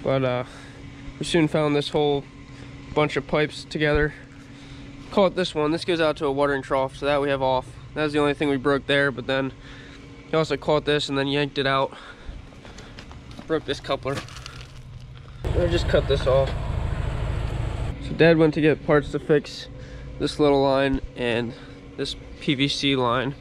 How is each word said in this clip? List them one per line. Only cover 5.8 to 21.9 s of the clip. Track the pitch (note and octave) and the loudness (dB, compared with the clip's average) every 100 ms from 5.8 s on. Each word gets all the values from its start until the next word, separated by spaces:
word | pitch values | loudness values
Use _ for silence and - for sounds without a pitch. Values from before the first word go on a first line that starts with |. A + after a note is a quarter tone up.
| - | 0
goes | E3+ | 2
out | D#3+ D3 | 2 2
to | D#3 | 0
a | |
watering | C#3 C#3+ C#3 | 2 2 2
trough, | C3 C#3 C3 C#3 | 0 0 0 -2
so | C#3 | 0
that | D3 | 2
we | C#3+ | 2
have | C#3 | 2
off. | C3 B2+ - - - | 2 0 -2 -16 -12
That | D3+ | -2
was | D3+ | 0
the | D3 | 2
only | D3 | 2
thing | C#3 D3+ | 2 2
we | C#3 | 2
broke | C3+ C#3 B2+ | 2 2 2
there, | C#3+ C#3+ | 2 2
but | A#2+ A#2 | 0 -2
then | C3+ C3+ A#2+ - - - - - - - | -2 -2 -6 -16 -16 -16 -18 -18 -18 -2
he | D#3+ | 0
also | D#3 C#3 | 0 0
caught | - D3+ C3+ | 2 2 4
this | D3 C#3+ | 0 2
and | C#3 | 0
then | C#3 | 0
yanked | C#3 C#3+ C3+ | 2 0 0
it | C3+ | 2
out. | C3+ C3+ - - - - - - - - - - - - - - - - | 2 0 -4 -18 -16 -14 -14 -16 -18 -18 -16 -16 -16 -16 -18 -16 -16 -4
Broke | D#3 C3+ | -4 -2
this | C#3 | -6
coupler. | - C#3 C3 C#3 - - - - - - - - - - - - | -4 -4 -2 -6 -8 -14 -14 -14 -16 -16 -16 -16 -16 -16 -16 -8
I | - - F3 | -2 2 2
just | E3+ - | 2 4
cut | F3 - | 2 4
this | C#3 - | 0 4
off. | C3+ C3 - - - - - - - - - - - - - - - - | 4 2 -2 -4 -2 -2 -2 -4 -2 -2 -2 -2 -2 -4 -4 -6 -6 -6
So | |
Dad | - D#3+ E3 | 6 8 8
went | D#3+ D#3 | 6 6
to | |
get | D3+ - - | 4 4 4
parts | D3+ C#3 | 4 4
to | D3 | -6
fix | - D3+ - - - - - - - - | 2 2 2 -12 -12 -14 -14 -14 -12 -4
this | D3 - | -4 2
little | D3 C#3 | 4 6
line | C#3 C3+ C#3 C3+ - - | 6 4 4 0 -4 -4
and | B2 A#2 A#2 - - - - | 0 0 -2 -6 -14 -16 -16